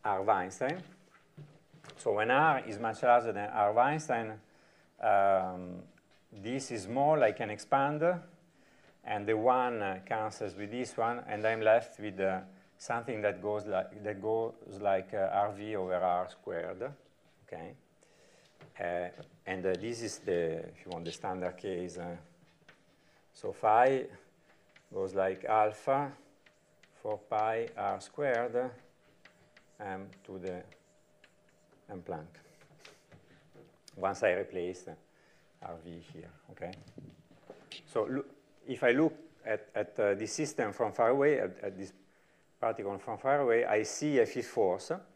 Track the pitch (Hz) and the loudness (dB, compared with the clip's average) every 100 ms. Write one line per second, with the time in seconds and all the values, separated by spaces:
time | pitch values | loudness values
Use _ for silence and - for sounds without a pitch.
0 | 107 98 98 98 92 - 123 180 - - | 0 0 2 2 0 -4 -4 -4 -10 -20
1 | _ _ _ - - - _ - - - | _ _ _ -20 -20 -20 _ -20 -20 -4
2 | 120 104 110 135 160 135 113 104 117 110 | -2 0 4 6 6 4 -2 -6 -4 2
3 | 123 120 113 101 101 110 104 110 131 156 | 6 6 6 -4 -2 2 4 6 4 2
4 | 151 120 110 107 _ _ _ _ _ _ | -2 -4 -4 -10 _ _ _ _ _ _
5 | 107 101 98 95 92 90 90 90 - - | 4 6 6 4 2 -6 -10 -12 -14 -20
6 | _ _ _ 104 101 131 135 117 95 123 | _ _ _ -12 -6 -6 -4 -8 -4 2
7 | 143 156 113 - 110 107 - 139 143 151 | 4 6 4 2 -6 -6 0 2 2 2
8 | 170 175 - - _ _ _ _ - _ | 0 0 -8 -20 _ _ _ _ -20 _
9 | - 104 104 110 120 127 123 117 98 95 | -6 -4 0 2 4 4 2 -2 -4 -6
10 | 95 110 107 - 104 90 104 120 120 - | -4 -4 -4 -6 -8 -8 -8 -6 -6 -2
11 | 113 120 123 107 110 113 110 113 117 - | -2 -4 -6 -2 0 2 6 4 4 -10
12 | 107 92 95 95 - - - _ - 117 | -8 -2 0 0 -6 -20 -20 _ -6 -4
13 | 117 110 104 92 101 104 104 95 - 104 | -4 -2 -2 0 -2 -2 0 -2 -2 -6
14 | 104 190 110 113 113 - - 101 101 95 | -6 -4 0 0 -2 -6 -16 -4 0 0
15 | 95 107 95 98 104 101 104 104 92 90 | 0 -2 0 2 0 -2 -6 -4 -2 0
16 | 90 87 90 - - 87 85 92 127 147 | 2 2 -2 -8 -8 -6 -6 -8 -10 -10
17 | _ _ _ _ - 82 82 139 _ _ | _ _ _ _ -16 -14 -14 -18 _ _
18 | _ _ - - _ _ - - 87 87 | _ _ -20 -20 _ _ -20 -6 -2 -2
19 | 90 - - - - 92 92 90 110 117 | -4 -10 -20 -14 -8 -2 0 -2 -4 -6
20 | 113 - - 87 82 82 82 - - 85 | -6 -6 0 0 0 -2 -8 -14 -12 -8
21 | 85 - 98 92 90 87 101 90 90 87 | -8 -8 -6 -4 -6 -6 -6 -6 -6 -8
22 | 87 85 - _ _ _ - _ _ _ | -10 -12 -16 _ _ _ -20 _ _ _
23 | _ _ _ - 104 - 110 110 131 135 | _ _ _ -10 -8 0 4 6 6 4
24 | - - - _ _ _ _ - _ 98 | -2 -14 -20 _ _ _ _ -20 _ -6
25 | 95 95 95 95 - 110 107 107 - 135 | -2 0 0 0 2 4 4 0 0 0
26 | 139 - - _ _ _ _ _ _ _ | 0 -8 -20 _ _ _ _ _ _ _
27 | 110 104 - 107 110 113 117 107 101 95 | -6 -6 -4 -2 0 0 -4 -4 -4 -4
28 | - - 143 117 123 123 127 117 - _ | -8 -4 0 0 0 -2 -2 -8 -20 _
29 | _ _ - _ _ - _ _ 101 95 | _ _ -20 _ _ -20 _ _ -8 -8
30 | 98 - - 95 90 90 - - _ _ | -10 -18 -14 -10 -8 -8 -12 -20 _ _
31 | _ _ - _ _ _ _ _ - 95 | _ _ -20 _ _ _ _ _ -16 -14
32 | 85 82 80 - - _ - - - - | -10 -10 -10 -20 -20 _ -20 -20 -20 -20
33 | _ - _ - _ - - _ - - | _ -20 _ -20 _ -20 -20 _ -20 -4
34 | 95 98 107 92 - 92 87 90 - 80 | -2 2 2 2 -2 -4 -4 -6 -14 -18
35 | _ _ _ _ _ _ 87 85 85 85 | _ _ _ _ _ _ -14 -14 -14 -16
36 | 82 80 85 80 - - 87 90 - - | -16 -18 -18 -20 -20 -12 -12 -12 -18 -20
37 | - - _ - - - - - - 120 | -20 -20 _ -20 -20 -20 -18 -18 -4 -2
38 | 107 131 - - _ _ - 127 127 127 | 0 -2 -6 -18 _ _ -10 2 4 6
39 | 160 - - _ 113 107 - 107 104 - | 4 0 -20 _ -4 -4 -2 -4 -4 2
40 | 104 98 107 - 151 - 110 - 110 - | 2 2 -2 -4 -4 -2 -4 0 -2 4
41 | 117 135 143 135 98 95 101 95 98 - | 4 6 4 4 0 -4 -10 -8 -14 -14
42 | _ _ _ _ _ _ 113 113 101 98 | _ _ _ _ _ _ -2 -2 -6 -6
43 | - 107 135 143 131 117 120 107 110 - | -8 -4 2 2 4 4 4 2 0 -2
44 | 151 139 110 127 - - 95 92 - 180 | 2 4 4 2 -4 2 2 2 -4 -8
45 | - | -8